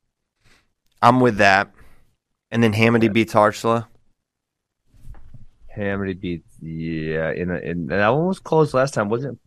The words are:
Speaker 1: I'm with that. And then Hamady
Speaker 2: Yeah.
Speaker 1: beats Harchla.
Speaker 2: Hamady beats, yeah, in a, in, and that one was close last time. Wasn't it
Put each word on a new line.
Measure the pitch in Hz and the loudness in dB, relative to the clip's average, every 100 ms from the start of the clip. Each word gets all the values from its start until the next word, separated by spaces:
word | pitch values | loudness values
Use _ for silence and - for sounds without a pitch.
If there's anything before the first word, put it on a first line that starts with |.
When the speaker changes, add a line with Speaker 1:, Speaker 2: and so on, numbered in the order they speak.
| _ _ _ _ _ _ _ _ _ _ | _ _ _ _ _ _ _ _ _ _
Speaker 1:
I'm | 117 127 | 4 6
with | 127 101 | 4 4
that. | 101 98 101 _ - - _ _ _ _ _ | 4 4 0 _ -20 -20 _ _ _ _ _
And | 117 | 0
then | 117 | 2
Hamady | 104 113 117 | 4 4 4
Speaker 2:
Yeah. | 113 | 2
Speaker 1:
beats | 104 107 | 2 0
Harchla. | 110 104 104 117 117 117 _ _ _ _ _ _ _ _ _ _ _ - - - - - _ - | 2 2 2 -2 -2 -4 _ _ _ _ _ _ _ _ _ _ _ -20 -18 -18 -20 -20 _ -18
Speaker 2:
Hamady | - 101 98 98 90 | -8 -6 -4 -6 -8
beats, | 90 85 - - | -8 -10 -12 -18
yeah, | 80 80 82 80 78 78 80 | -14 -10 -8 -6 -4 -4 -4
in | - 87 | -4 -6
a, | 87 | -6
in, | - | -6
and | 87 76 | -8 -4
that | 90 104 | 0 2
one | 139 175 | 2 -2
was | 190 | -6
close | - 160 151 | -2 0 2
last | 127 139 | 0 -2
time. | 131 104 | -2 -4
Wasn't | 117 135 | -4 -6
it | 117 | -12